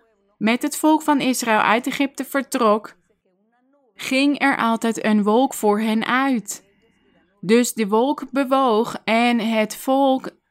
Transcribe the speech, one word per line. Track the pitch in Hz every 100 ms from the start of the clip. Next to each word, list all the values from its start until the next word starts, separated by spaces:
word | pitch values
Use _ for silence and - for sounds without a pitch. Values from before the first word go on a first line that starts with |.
| _ _ _ -
met | 214 240
het | 285 -
volk | 311 311
van | 311 277
Israël | 254 240 233 214
uit | - 226 269
Egypte | - 277 -
vertrok, | 262 277 262 262 220 214 214 - _ _ _ _ _ _ 262 285 _
ging | - - 262 285 277
er | 277 -
altijd | 226 226 233 220
een | - 214
wolk | 208 220 262
voor | - 208 208
hen | 220 220 -
uit. | 254 269 247 - - _ _ _ _ _ _ _ _
Dus | 170 233 240
de | - 208
wolk | 214 262 302 262
bewoog | 262 254 269 262 214 226 -
en | - 226 240 233
het | 226 220 214 -
volk | - 269 277 262 339 - _